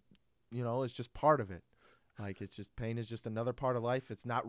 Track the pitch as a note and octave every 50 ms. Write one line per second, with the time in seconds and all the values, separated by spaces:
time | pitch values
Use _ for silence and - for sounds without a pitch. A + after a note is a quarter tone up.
0 | - _ - - _ _ _ _ _ - A#2+ B2 B2 A#2 A#2 C3 C3+ A#2+ - -
1 | A#2+ - - - - D3+ D3+ C#3 A2+ F#2+ F#2+ E2 - _ _ _ - - - _
2 | _ _ _ - G#2 G2+ G2 - G2+ F#2+ - - G2 - - - A#2 A2+ A2+ A#2
3 | A#2 A2 A#2 A2 - A#2 A2 A2+ A#2 B2+ A#2+ - C3+ B2+ B2+ A#2+ A2+ A#2+ B2+ C3
4 | - - A2+ - - A#2+ A#2 B2 -